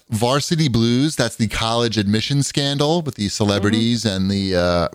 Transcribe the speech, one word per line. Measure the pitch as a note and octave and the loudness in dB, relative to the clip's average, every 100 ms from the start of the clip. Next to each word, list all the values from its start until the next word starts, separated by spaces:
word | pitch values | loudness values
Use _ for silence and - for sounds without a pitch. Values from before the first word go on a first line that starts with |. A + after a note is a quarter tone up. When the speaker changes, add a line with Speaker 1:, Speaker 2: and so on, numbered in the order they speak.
| - | -8
Speaker 1:
Varsity | A2 A#2+ C#3 - E3 D#3 | -2 0 0 0 0 2
Blues. | A2+ A#2 A#2+ D3+ - | 2 2 2 0 0
That's | A#2 - | -2 0
the | A2 | -2
college | - A2+ A#2 A#2+ A2 | -2 -2 0 0 0
admission | G2+ A2 - C#3+ | 0 0 0 0
scandal | C3+ - C#3 C#3+ D3 F3 | 0 -2 -2 0 0 0
with | D3+ - | -2 -4
the | G2+ | -6
celebrities | - G2+ G2+ G2+ A2+ A2+ A#2+ G#2+ | -2 0 2 2 2 2 0 0
Speaker 2:
Mm-hmm. | F#2+ | 0
Speaker 1:
and | F#2+ | 0
the, | G2 G2 F2+ | 0 0 0
uh, | F2 F2 E2+ | 2 2 0